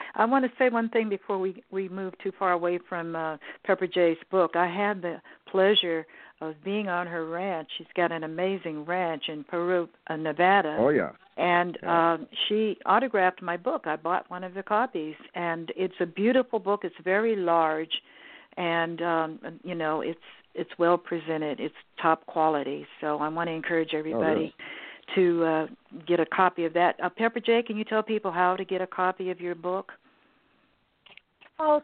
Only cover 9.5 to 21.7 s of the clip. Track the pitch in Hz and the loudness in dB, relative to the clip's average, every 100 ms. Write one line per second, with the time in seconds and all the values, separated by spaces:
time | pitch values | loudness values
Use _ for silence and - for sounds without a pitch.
9.5 | 175 175 180 165 _ - 160 156 151 180 | -4 0 0 0 _ -10 -6 -4 2 4
10.5 | 202 160 156 127 139 78 - _ - 175 | 4 2 2 4 4 0 -6 _ -2 2
11.5 | 175 175 - - 170 165 165 - - - | 2 2 -4 0 4 4 2 -4 -4 0
12.5 | 214 220 - - 208 254 208 185 180 180 | 2 0 -2 2 2 2 2 2 0 -6
13.5 | 175 220 320 160 156 165 180 - 180 185 | -4 -4 -4 -4 -4 -2 -2 -4 -12 -10
14.5 | 190 - 214 247 180 156 151 - 180 170 | -10 -2 0 0 -2 -6 -10 -14 -6 -4
15.5 | 165 165 - 185 - 175 175 220 254 247 | -4 -6 -4 -4 -2 -4 2 2 4 2
16.5 | 220 185 202 175 - 175 196 226 208 175 | -2 -2 -2 -4 -6 0 2 2 0 2
17.5 | 170 160 156 160 - _ - - - - | 4 2 0 -4 -8 _ -20 -20 -20 -16
18.5 | - 175 170 165 165 170 165 160 160 - | -6 -2 0 -2 -2 0 0 -2 -6 -14
19.5 | 165 180 170 156 156 - 165 - - _ | -12 -10 -4 -2 -2 -4 -8 -14 -20 _
20.5 | - 175 - 170 175 - 170 156 156 151 | -10 -8 0 2 2 0 -6 -4 -4 -4
21.5 | 135 147 | -4 -8